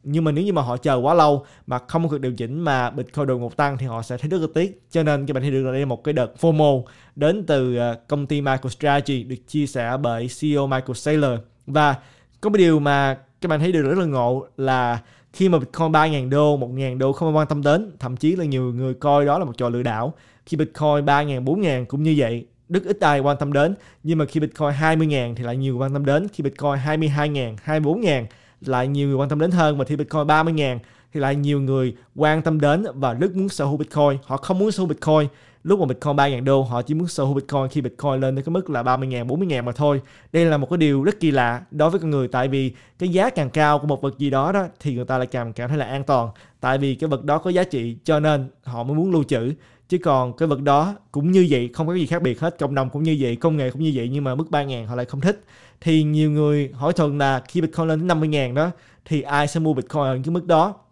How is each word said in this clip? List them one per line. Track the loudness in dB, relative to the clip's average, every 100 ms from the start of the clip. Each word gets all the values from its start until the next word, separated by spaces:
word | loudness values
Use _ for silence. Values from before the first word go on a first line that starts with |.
Nhưng | -2 0
mà | 0
nếu | 0
như | 0
mà | 0
họ | -2 -2
chờ | 0 2
quá | 4
lâu | 6 6 4 -2 -20 -8
mà | -8
không | -2 -2 0
có |
được | -2
điều | -4
chỉnh | -6 -6 -4
mà | 0 0 -2
Bitcoin | -4 -8 -4 -2
đột | -2
ngột | -4 -2
tăng | -2 -2
thì | -6
họ | -8
sẽ | -8 -8
thấy | -4
rất | -2
là | -2
tiếc. | -2 -2 -6 _
Cho | 0
nên | 0 0 -2
các |
bạn | -2
thấy | 0
được | 0
là | 0
đây | -2
là | -2
một | -4
cái | -2
đợt | -2 -2 0
fomo | 2 4 4 4 -2 -18 -20 -2
đến | 0 0 0
từ, | 0 2 0
ờ, | -2 -4 -4
công | -4 -2
ty | -2
MicroStrategy | 0 -2 -4 -2 2 2 0 -4
được | -4 -12 -4
chia | -4 -2
sẻ | -2 -2 -2
bởi | -2 -2 -6
C | -4
E | 0
O | 0 0
Michael | -2 -4
Saylor. | -6 0 2 2 -2 -8 _ -4
Và | 2 2 0 -8 _ _ _
có | 0
một | 4
điều | 6 6
mà | 2 2 0 -2 _ _
các | -2
bạn | 0
thấy | 2
được | 2
rất | 2 2
là | 0
ngộ | 0 0 0 -6 -4
là | 0 0 0 -2 -8 _ _
khi | 0 2
mà | 2
Bitcoin | 0 -2 2
ba | 4 2
ngàn | 0 0
đô, | 2 4 2
một | -2
ngàn | -4 -4 0
đô | 0
không | 0 0
ai |
quan | 2 0
tâm | 0
đến, | 2 2 0 -8
thậm | -8 -2
chí | 0 0
là |
nhiều | -2 -2 -2
người | -4 -4
coi | -2 2 4 4
đó | 0
là |
một | -2 -2
trò | -2
lừa | -2
đảo. | -4 -4 -6 -8 _ _ -8
Khi | -4
Bitcoin | -4 -2 0 2
ba | 2 2
ngàn, | 2 -2
bốn | -2 0
ngàn | 0 0 -2
cũng | -2
như | 2 2
vậy, | 2 -2 -8 _ _
rất | -4
ít | -2 0
ai | 2 4
quan | 2 0
tâm | 0
đến. | 2 2 0 -12 _
Nhưng | -2 0
mà |
khi | 0 -2
Bitcoin | -4 -2 -2
hai | 2 2 2
mươi | 2
ngàn | 0 -2
thì | -6
lại | -6 -4
nhiều | -2
người | -2
quan | -2
tâm | 0
đến, | 2 2 0
khi | -6
Bitcoin | -6 -4 -4 -2
hai | -2 0
mươi | 0
hai | 0 -2
ngàn, | -2 -6 -8
hai | -4 0
mươi |
bốn | 0 0
ngàn | 0 0 -4 -14 _ _
lại | -4 -2 0
nhiều | 0 0
người | 0
quan | 0
tâm | 0
đến | 2
hơn, | 4 2 2
và |
khi | -2 -4
Bitcoin | -2 -2 2
ba | 4
mươi | 4
ngàn | 0 0 -4 -10 _ _
thì | -4
lại | -2 0
nhiều | 0 0
người | 0 0 0 -4 _
quan | 0 2 2
tâm | 0 2
đến | 2 2 -2
và | -4 -4
rất | 0 -2 0
muốn | -4
sở | -2
hữu | -2 -2
Bitcoin. | -4 2 2 0
Họ | -4 -8
không | -2 0
muốn | 0
sở | 0
hữu | -2
Bitcoin. | -2 2 2 2 -6 -20 _
Lúc | 0 2
mà | 2
Bitcoin | -2 -2 2
ba | 2
ngàn | 2
đô, | 2 2
họ | 2 -4
chỉ | -2
muốn | -4 -2
sở | -2
hữu | 0
Bitcoin | 0 -2 -2 -2
khi | -2
Bitcoin | -4 -4 -2 0
lên | 0 -2
tới |
cái | -2
mức | -4 -2
là | -2
ba | 0 0
mươi | -2
ngàn, | -4 -4
bốn | -2
mươi | -2
ngàn | -2
mà | -4
thôi. | 0 2 0 -4 -20 -4
Đây | 2
là | 4 2
một | 0
cái | 2
điều | 4 4
rất | 2 2
kỳ | 2
lạ | 2 2 -2 -8
đối | 0 2
với | 2
con | 0
người, | -2 0
tại | -2 0
vì | 0 -2 -6 -20 _
cái | 0
giá | 2 0
càng | 0 -2
cao | 2 2 2
của | 0
một | -2
vật | -4 -2
gì | -2
đó | 0 0
đó | 0 -2 -6
thì | -6
người | -4
ta | -2 -2
lại | -2
càng | -4 -6
cảm | -6 -4
thấy | -4
là | -4
an | -6
toàn. | 0 0 0 -8 -20 _
Tại | -2 0
vì | 0
cái | -2 -2
vật | -2
đó | 0 0
có | 0
giá | 0
trị | 0 -2 -6 -6
cho | 0 2
nên | 2 0 -4 _
họ | -12 -8
mới | -2 0
muốn | 2
lưu | 0
trữ. | 2 -2 -2 -6 _ _ _
Chứ | -2
còn | 2 0 0 -2
cái | -2
vật | 0
đó | 2 2 2 -6 _
cũng | -2 2
như | 4 4
vậy, | 2 -2
không | -4 -2
có |
gì | -2 -2
khác | 0
biệt | -2 -2
hết. | -4 -2
Cộng | -4
đồng | -2 -4
cũng | -2
như | 0 0
vậy, | -2 0
công | 0 0
nghệ | -2
cũng | -2
như | -2
vậy, | 0 -2
nhưng | -4
mà | -4
mức | -4 -2
ba | -2
ngàn | -2 -8 -6
họ |
lại | -8 -6
không | -2
thích. | -2 -2 _ -20 -20 _
Thì | 2 2
nhiều | 4 2 2
người | 2 2 2 -2
hỏi | -2 -2
Thuận | 2 0 2
là | 0 0 -2
khi | -2
Bitcoin | -2 -2 -2
lên | 0
tới | 0
năm | 0
mươi | 0
ngàn | 0 -2
đó | -2 -2 -4 _ _
thì | -4 -4
ai | 0 0 0
sẽ | 0
mua | 0
Bitcoin | 0 -2 -2
ở | -2 -2
cái | -2
mức | -4 2
đó? | 4 4 -2 _